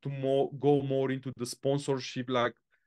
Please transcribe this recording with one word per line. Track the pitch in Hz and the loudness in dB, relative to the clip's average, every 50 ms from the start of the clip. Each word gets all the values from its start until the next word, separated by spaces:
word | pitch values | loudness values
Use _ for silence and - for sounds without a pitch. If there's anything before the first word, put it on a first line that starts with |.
to | - 143 | -10 -8
more, | 139 135 135 135 135 139 131 - 143 131 | -6 -2 0 2 2 2 2 0 -2 0
go | 127 143 147 139 | 4 4 4 4
more | 135 135 135 135 135 135 | 2 0 0 0 0 0
into | 131 135 127 135 123 | -2 -4 -6 -10 -6
the | - 120 | -6 -8
sponsorship, | 120 - - - 135 139 143 139 - 139 127 123 - - 127 123 123 | -8 -8 -4 0 0 0 0 0 -2 -2 -2 -4 -8 -8 -8 -4 0
like, | 127 123 120 120 - _ _ _ _ _ _ | 0 2 2 0 -2 _ _ _ _ _ _